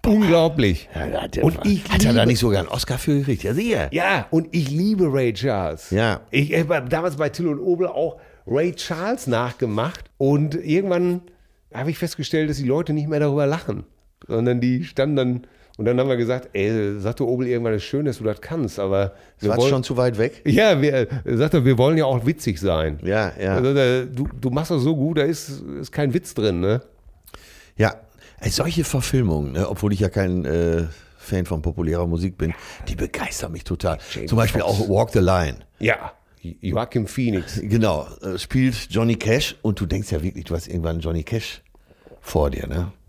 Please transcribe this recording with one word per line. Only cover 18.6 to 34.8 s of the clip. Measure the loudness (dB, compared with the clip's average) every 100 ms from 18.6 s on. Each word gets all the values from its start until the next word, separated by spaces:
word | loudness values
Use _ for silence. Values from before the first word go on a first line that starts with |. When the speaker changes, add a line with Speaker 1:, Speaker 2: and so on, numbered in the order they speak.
| -4 -2
Speaker 1:
aber | 0 2 0 -4 -20 _
Speaker 2:
Das |
Speaker 1:
wir | 0
Speaker 2:
war | 4
Speaker 1:
wollen“, | 4
Speaker 2:
schon | 2
zu | 0 0
weit | 0 2
weg? | -2 0 2
Speaker 1:
ja, | 4 6 6
wir, | 4
äh, | 2 0 -4 -2 0
sag | 4
doch, | 4
„wir | 4 6
wollen | 4 4
ja | 2
auch | 2 0
witzig | 0 -2 -2
sein.“ | 0 2 0 -2
Speaker 2:
Ja, | -2 0 0 -2
ja. | -2
Speaker 1:
Also, | 2 2
da, | 4 4 2
du, | -2 -6 -6 -4
du | -2
machst | -2 -2
das | 0
so | 2 2
gut, | 0 2
da |
ist, | 0 -2 -6 -12 -12 -12
ist | -8
kein | -2 0
Witz | 0 -4
drin, | -2 0 2
ne? | 2 0 -2 _ -20 -20 -20 -20 -20 -20 -20 0
Speaker 2:
Ja, | 0 0 -20 _ -20 -6
ey, | -4
solche | -2 -2 -2
Verfilmungen, | 0 -2 0 2 2 0 -2
ne, | -2 -2
obwohl | 0 0
ich | 2
ja | 0
kein, | 2 0 0
äh, | 0 0 2 0 -2 -8 -20 _
Fan | -4 -4 -2
von | -2
populärer | -2 -2 -2 0 0
Musik | 0 -2 -2
bin, | -4 -4 -14 -14 -8
die | -6
begeistern | -6 -6 -8 -8 -8
mich | -10
total. | -8 -4 -2 -4 -8
Speaker 1:
Jamie | -10 -2
Speaker 2:
Zum | 2
Beispiel | 2 0
Speaker 1:
Foxx. | 0 0